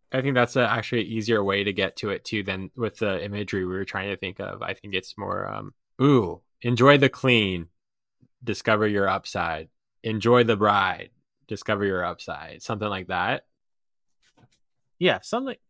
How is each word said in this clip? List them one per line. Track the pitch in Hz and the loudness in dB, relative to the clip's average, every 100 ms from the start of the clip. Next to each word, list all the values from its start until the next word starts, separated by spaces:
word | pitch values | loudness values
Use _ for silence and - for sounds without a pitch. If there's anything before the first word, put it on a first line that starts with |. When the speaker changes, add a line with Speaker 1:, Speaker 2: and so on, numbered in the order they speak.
| _ | _
Speaker 1:
I | 131 | -4
think | 135 | 0
that's | 127 120 131 | 2 2 2
a, | 117 | 0
actually | 117 - 120 | 0 -2 -2
an | 104 | -2
easier | 113 107 110 | -4 0 2
way | 98 98 | 2 0
to | 101 | 0
get | 95 98 - | 0 -2 -4
to | 107 | -6
it | 95 | -6
too | - 107 | -4 -6
than | 98 95 95 - | -4 -6 -8 -6
with | 110 - | -6 -4
the | 104 95 | -2 -2
imagery | 101 101 101 98 | -4 -6 -4 -4
we | 92 | -2
were | 92 98 | -4 -6
trying | 101 98 | -6 -6
to | 95 | -6
think | 95 - | -8 -8
of. | 98 95 | -10 -8
I | - | -10
think | 98 101 | -10 -6
it's | 95 - - | -6 -6 -10
more, | 98 95 98 | -8 -6 -6
um, | 104 101 - _ - | -8 -12 -18 _ 0
"Ooh, | 135 135 90 82 _ _ | 4 4 2 -4 _ _
enjoy | 120 120 135 143 | -2 4 8 8
the | 135 | 6
clean, | - 131 120 98 90 80 _ _ _ _ _ _ _ | 2 2 4 2 -2 -8 _ _ _ _ _ _ _
discover | 120 101 - 107 107 | -8 -4 0 2 2
your | 101 98 | 2 2
upside. | 95 - 95 85 80 82 _ _ _ | 0 -4 -4 -4 -4 -10 _ _ _
Enjoy | 113 110 113 123 | -6 0 4 6
the | 117 107 | 6 4
bride, | 104 101 92 82 - _ _ _ - | 4 4 2 -2 -10 _ _ _ -14
discover | 104 - 101 101 | -8 -4 -2 0
your | 92 | 0
upside." | 87 87 - 78 78 73 | -2 -6 -10 -12 -14 -14
Something | - 107 104 | -8 -6 -4
like | 95 90 | -6 -4
that. | 90 95 139 - _ _ _ _ _ _ _ _ _ _ _ _ _ _ - | -2 -2 -4 -8 _ _ _ _ _ _ _ _ _ _ _ _ _ _ -2
Speaker 2:
Yeah, | 175 101 | 0 0
something, | - 233 269 - _ | -2 -6 -6 -10 _